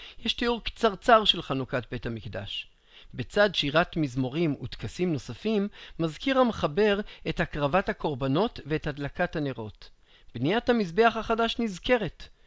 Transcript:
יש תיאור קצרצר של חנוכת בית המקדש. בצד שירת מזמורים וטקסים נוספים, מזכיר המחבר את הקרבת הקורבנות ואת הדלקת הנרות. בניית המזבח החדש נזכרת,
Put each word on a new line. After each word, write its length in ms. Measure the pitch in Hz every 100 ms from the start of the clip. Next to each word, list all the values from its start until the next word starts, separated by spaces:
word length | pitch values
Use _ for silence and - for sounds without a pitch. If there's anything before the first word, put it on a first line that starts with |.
| - -
יש 160 | 226
תיאור 300 | - 240 233
קצרצר 600 | - - 226 190 - 220
של 180 | 202 185
חנוכת 440 | - 135 127 127 -
בית 160 | 123 123
המקדש. 640 | 113 104 98 104 - - _ _ - -
בצד 400 | 123 117 202 202
שירת 420 | - 147 147 175 170
מזמורים 600 | 143 123 127 147 165 135
וטקסים 500 | 120 - 120 - 180
נוספים, 560 | 143 - 113 214 214 208 - - -
מזכיר 400 | 165 151 277 262
המחבר 600 | 247 - 170 156 214 202 208 - -
את 120 | -
הקרבת 480 | 160 156 143 180 -
הקורבנות 720 | - 160 131 135 147 233 - 139
ואת 200 | 156 156
הדלקת 500 | 143 139 - 175 165
הנרות. 540 | 139 120 107 - - - _ _ -
בניית 340 | 117 139 226 254
המזבח 480 | 233 185 175 226 226
החדש 400 | 208 226 226 -
נזכרת, 720 | 226 175 - 247 170 - - -